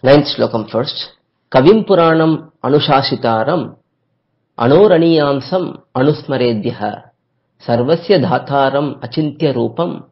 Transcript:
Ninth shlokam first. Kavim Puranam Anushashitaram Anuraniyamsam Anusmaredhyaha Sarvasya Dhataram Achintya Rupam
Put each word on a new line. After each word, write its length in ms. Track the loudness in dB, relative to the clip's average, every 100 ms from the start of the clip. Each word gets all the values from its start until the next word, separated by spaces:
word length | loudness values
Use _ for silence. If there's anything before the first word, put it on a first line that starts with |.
Ninth 260 | 4 4 2 -2
shlokam 340 | -4 -4 -4
first. 420 | -6 -6 -8 -14 _ _ _ _
Kavim 320 | 2 4 4
Puranam 680 | 4 2 4 2 2 0 -6 _
Anushashitaram 1120 | 0 0 2 0 0 -4 -2 -2 -2 -4 -6 -14 _ _ _ _ _ _ _ -2
Anuraniyamsam 1300 | 2 4 6 4 4 2 0 -2 -4 -6 -6 -10 _ -2
Anusmaredhyaha 1120 | 0 0 -4 -2 -2 -2 -4 -6 -8 -10 -18 _ _ _ _ _ -4
Sarvasya 540 | -2 0 -2 2 2
Dhataram 800 | 2 -2 -2 0 0 0 -4 -8
Achintya 540 | -10 -6 -6 -2 -2
Rupam 540 | -2 -4 -4 -6 -6 -16